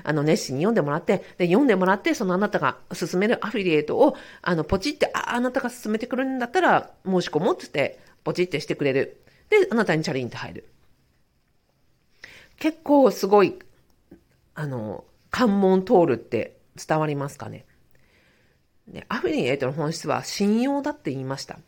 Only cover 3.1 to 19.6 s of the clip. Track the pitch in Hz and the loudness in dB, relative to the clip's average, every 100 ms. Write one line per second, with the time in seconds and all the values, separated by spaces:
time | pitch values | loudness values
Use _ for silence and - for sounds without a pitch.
3.1 | 180 208 226 208 220 185 151 151 123 277 | 0 0 0 -2 -2 2 2 0 4 4
4.1 | - - - - 170 151 196 196 - - | 2 -10 -10 -2 -2 0 -2 -2 -2 -2
5.1 | - - 240 247 254 247 - 208 220 233 | -2 -4 -2 -2 -4 -6 -8 -6 -6 -4
6.1 | 247 262 262 240 370 330 160 - - 185 | -4 -4 -6 -4 0 4 2 0 -10 -2
7.1 | 185 175 151 208 370 - 151 131 - - | -2 0 0 0 -2 -4 -2 -2 -4 -20
8.1 | _ - 156 180 - - 160 143 131 - | _ -6 -4 -4 -4 -6 -2 0 0 -2
9.1 | - _ _ _ 427 - 233 208 160 160 | -6 _ _ _ 2 2 2 0 0 -2
10.1 | 135 120 - - 85 - _ _ _ _ | -4 -6 -8 -12 -14 -18 _ _ _ _
11.1 | _ _ _ _ _ _ _ _ _ _ | _ _ _ _ _ _ _ _ _ _
12.1 | _ - - - _ 311 311 - 285 247 | _ -20 -20 -20 _ -4 -4 4 6 6
13.1 | 190 196 208 190 - - _ _ _ _ | 4 4 6 6 0 -16 _ _ _ _
14.1 | - _ _ _ - 151 123 107 - - | -20 _ _ _ -10 -8 -6 -8 -10 -14
15.1 | _ _ - 233 196 190 190 185 208 165 | _ _ 0 2 4 4 4 4 4 4
16.1 | 117 - 117 - - _ - - 156 151 | 0 -2 -6 -6 -12 _ -20 -4 -2 0
17.1 | 143 139 - 107 107 - _ _ _ _ | -4 -8 -10 -14 -16 -20 _ _ _ _
18.1 | _ _ _ _ _ _ _ - - - | _ _ _ _ _ _ _ -20 -20 -10
19.1 | 240 349 302 131 143 | -6 -2 -2 0 0